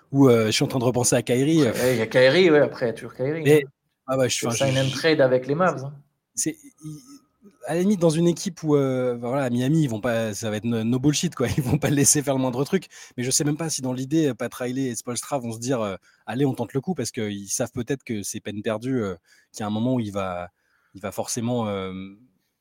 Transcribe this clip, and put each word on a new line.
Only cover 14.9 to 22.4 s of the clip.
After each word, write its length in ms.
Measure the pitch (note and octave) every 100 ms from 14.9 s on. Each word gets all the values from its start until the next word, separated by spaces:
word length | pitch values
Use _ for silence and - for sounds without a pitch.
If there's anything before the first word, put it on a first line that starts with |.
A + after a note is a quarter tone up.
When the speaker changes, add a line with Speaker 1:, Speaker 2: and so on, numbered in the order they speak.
| A#2
Speaker 1:
Spoelstra 420 | - A#2+ - C#3+
vont 140 | A#2+
se 80 | A2+
dire, 200 | A#2+ C3
euh, « 160 | G#2+ F#2 _ _ -
Allez, 180 | A2+
on 120 | C#3+ C3
tente 180 | A2+
le 80 | C3+
coup », 120 | D#3 F3+
parce 160 | A#2
qu'ils 380 | - G#2+ G2+ G2
savent 220 | - A#2+
peut-être 320 | - A#2 C3+
que 200 | - G#2+
c'est 160 | G2 A2
peine 240 | - G#2
perdue, 400 | A2 G#2+ B2 C3
euh, 120 | G2+ F2+ _ _ _
qu'il 100 | -
y 20 |
a 40 | G#2
un 40 |
moment 220 | G#2+ A#2+
où 60 | B2+
il 120 | G#2+
va, 380 | G2 F#2+ F2 F2 _ _ _ _ G2
il 60 |
va 100 | G2
forcément, 560 | - G#2 - A2+ B2 G#2+
euh, 260 | G2+ F#2+ F#2 F#2+ G2+ B2+ _